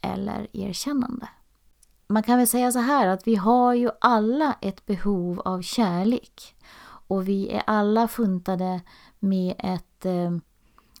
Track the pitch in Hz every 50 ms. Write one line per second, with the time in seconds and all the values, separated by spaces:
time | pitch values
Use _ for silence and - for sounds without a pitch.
0 | - - 185 190 196 208 208 208 208 214 - 202 190 196 175 - - 285 294 269
1 | - - - - - - - _ _ _ _ _ _ _ _ _ _ _ _ _
2 | _ - 208 220 214 233 247 247 247 233 - 247 247 247 240 254 233 262 294 269
3 | 214 185 190 190 - 226 226 196 180 220 240 247 247 247 247 240 247 - - -
4 | - 240 240 214 208 220 247 294 311 277 - - - 196 190 - _ - 202 175
5 | - 202 202 180 175 175 175 185 - 185 185 180 175 - - 247 226 185 175 175
6 | 190 226 247 - - - _ - - - _ _ _ - - - - - - -
7 | - - 190 190 185 190 196 196 196 - - 214 - - 214 214 208 208 214 226
8 | 233 220 - - 233 196 185 180 180 - 190 180 185 185 185 180 - - - -
9 | - - _ _ - 196 190 185 180 180 - - - 185 185 170 - _ _ _
10 | - 190 180 175 175 175 175 170 - _ _ _ _ _ _ _ _ _ _ -